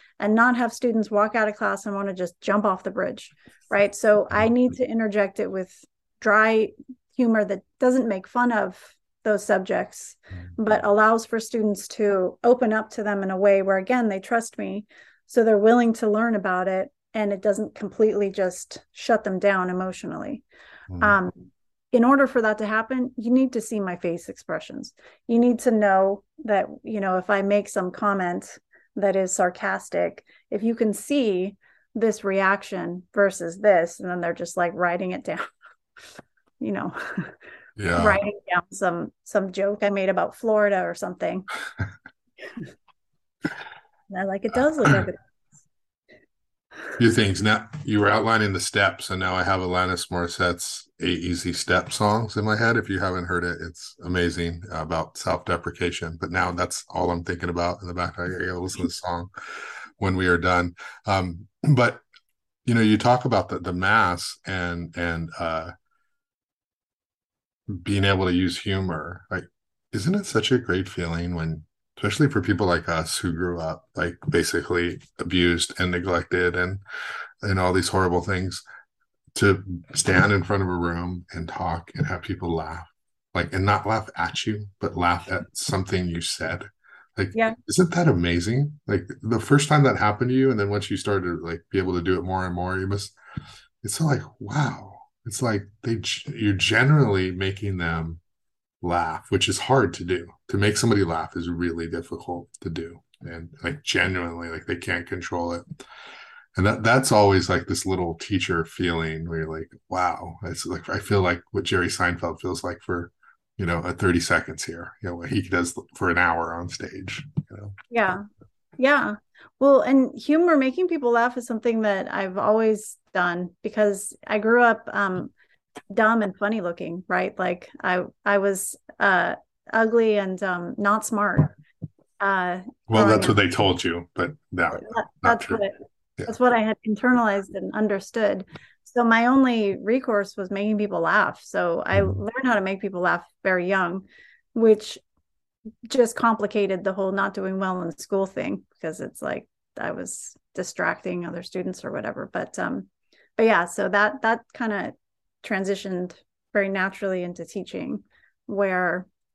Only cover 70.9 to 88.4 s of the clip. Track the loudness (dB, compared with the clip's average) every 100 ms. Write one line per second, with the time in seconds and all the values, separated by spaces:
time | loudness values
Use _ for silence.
70.9 | -6 -4 -4 -4 -4 -4 -6 -12 _ _
71.9 | -6 -2 2 2 2 0 2 2 0 0
72.9 | -2 -2 -4 -2 -2 -4 -4 -6 -8 _
73.9 | -6 -6 -4 -2 0 0 -2 -2 -2 -2
74.9 | -4 -14 -12 -2 2 4 2 -2 -2 -2
75.9 | -2 -2 -2 0 0 0 0 -2 -6 -10
76.9 | -12 -10 -10 -14 _ -2 0 2 2 2
77.9 | 2 2 2 0 -2 -4 -8 -14 -20 _
78.9 | _ _ _ _ 2 4 4 0 -10 -6
79.9 | -2 2 4 4 2 2 0 0 -2 -2
80.9 | -4 -6 -8 -10 -10 -8 -6 -6 -6 -8
81.9 | -4 -4 -4 -6 -6 -4 -4 -6 -12 -16
82.9 | _ _ _ _ -4 -2 0 2 2 2
83.9 | -2 -4 -6 -6 -4 -6 -6 -8 -8 -6
84.9 | -2 0 0 -2 -6 -6 -8 -4 -4 -2
85.9 | -2 -2 -4 -6 -6 -6 -8 -10 _ _
86.9 | -20 _ -6 -4 0 -2 -2 0 2 4
87.9 | 4 4 4 2 2